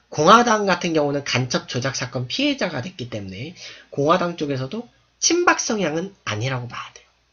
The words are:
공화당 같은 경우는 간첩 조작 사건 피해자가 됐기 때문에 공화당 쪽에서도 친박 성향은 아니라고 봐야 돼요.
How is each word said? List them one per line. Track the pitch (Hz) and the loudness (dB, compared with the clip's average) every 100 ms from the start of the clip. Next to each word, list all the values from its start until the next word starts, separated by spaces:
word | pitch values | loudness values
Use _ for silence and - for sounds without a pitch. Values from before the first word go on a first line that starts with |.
| - | -8
공화당 | - 156 226 233 214 202 | 2 8 8 8 2 2
같은 | 180 175 | 0 2
경우는 | 156 147 143 | 2 2 0
간첩 | 139 123 127 170 - | -2 -2 0 -2 -4
조작 | 127 131 - | -4 -4 -4
사건 | 127 127 123 | -6 -6 -6
피해자가 | - 285 277 196 139 | -2 0 0 -4 -4
됐기 | 151 - 120 | -8 -10 -10
때문에 | 110 98 95 147 180 - - - | -8 -10 -10 -12 -14 -18 -20 -10
공화당 | - 143 180 175 170 | -2 2 2 0 -4
쪽에서도 | 147 135 131 220 - _ _ - | -4 -4 -4 -8 -12 _ _ -2
친박 | - 339 349 320 | 2 4 2 2
성향은 | - 214 165 156 196 202 | 0 0 0 -2 -4 -8
아니라고 | - 107 127 127 120 | -8 -4 -4 -4 -8
봐야 | - - | -12 -14
돼요. | - _ _ _ | -18 _ _ _